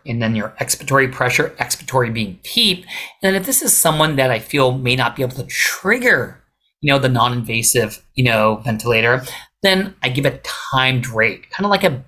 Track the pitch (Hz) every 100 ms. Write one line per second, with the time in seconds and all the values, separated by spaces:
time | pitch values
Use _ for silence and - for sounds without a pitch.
0 | 143 117 113 110 104 - 131 - 139 135
1 | 131 - 123 - - - 127 - - 135
2 | 120 113 104 90 - - 220 180 - -
3 | - - 190 190 190 269 285 - 165 156
4 | 156 139 131 113 - 143 131 131 123 127
5 | 120 - 127 131 - - 240 - 190 247
6 | 240 156 101 - _ _ _ _ 147 143
7 | 131 127 123 123 113 117 113 123 107 -
8 | _ - 123 113 107 110 131 110 120 113
9 | 117 127 131 - - _ 196 190 196 -
10 | 131 131 139 - - - - 131 131 127
11 | 113 113 110 92 - - 202 196 196 123